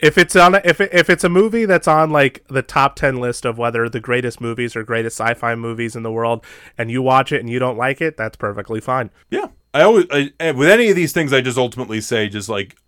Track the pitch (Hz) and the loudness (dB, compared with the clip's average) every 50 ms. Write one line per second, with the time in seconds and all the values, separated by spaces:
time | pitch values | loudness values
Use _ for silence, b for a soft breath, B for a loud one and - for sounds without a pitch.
0 | 160 151 - 185 175 - - 185 175 180 190 196 - 175 160 - 196 190 180 175 | 0 2 4 2 0 2 4 6 6 6 6 4 2 2 0 0 0 0 2 2
1 | 165 - 175 - - 175 175 185 214 220 214 233 226 190 185 165 - 170 156 156 | 2 2 2 2 2 2 2 2 2 2 2 0 0 2 2 2 2 2 4 4
2 | 160 156 151 147 139 131 - - _ - 135 135 - - - 143 139 139 - - | 4 2 2 2 2 2 -2 -6 _ -6 -6 -6 -4 -2 0 0 0 0 0 -2
3 | 151 139 131 123 123 123 120 - - 123 113 117 117 120 117 117 117 117 117 117 | -2 -2 -2 -2 -4 -6 -4 -4 -4 -4 -4 -2 -4 -2 0 -2 -2 -2 -4 -6
4 | 110 127 123 123 123 120 - - 120 117 117 123 120 117 - 113 110 117 117 113 | -4 -2 -2 -2 -2 -4 -6 -6 -8 -6 -6 -4 -6 -6 -6 -8 -6 -4 -4 -4
5 | 113 113 - - 110 117 117 - 120 117 117 113 113 117 113 113 117 113 110 117 | -4 -4 -6 -4 -4 -4 -2 -2 -4 -4 -4 -4 -6 -8 -6 -6 -8 -8 -8 -10
6 | 113 113 110 113 117 117 117 113 B B B B B B B B 117 117 117 131 | -10 -8 -4 -2 -2 -2 -2 -4 B B B B B B B B -6 -4 -4 -2
7 | 127 131 131 135 135 - 151 131 117 117 123 127 127 127 117 110 123 135 135 - | 0 2 2 2 2 0 -2 -6 -4 -4 -4 -2 -2 -2 -2 -2 -2 -4 -2 -2
8 | 165 160 156 - 110 110 - - 113 104 101 107 98 - 113 110 - 131 127 131 | -4 -6 -6 -6 -8 -10 -8 -8 -8 -8 -8 -8 -8 -8 -8 -8 -4 -4 -4 -4
9 | 117 98 _ _ _ - - 392 415 - - _ _ _ - 143 165 208 233 202 | -4 -6 _ _ _ -8 -8 -8 -8 -8 -12 _ _ _ 2 4 6 6 6 4
10 | 165 - 143 143 143 143 _ - 165 160 139 127 143 170 208 240 240 214 185 180 | 2 2 0 -2 -2 -4 _ -4 -4 -2 0 2 4 6 6 6 6 4 2 2
11 | 165 139 - 175 156 135 135 131 123 127 117 131 127 120 - 127 123 101 110 110 | 0 -2 -2 -2 0 2 2 0 0 0 -2 -2 -2 -2 -4 -8 -8 -6 -6 -6
12 | 107 - 123 110 107 104 101 107 95 110 110 101 98 - - _ _ | -4 -2 -2 -2 -2 -2 -6 -8 -8 -6 -6 -6 -8 -8 -12 _ _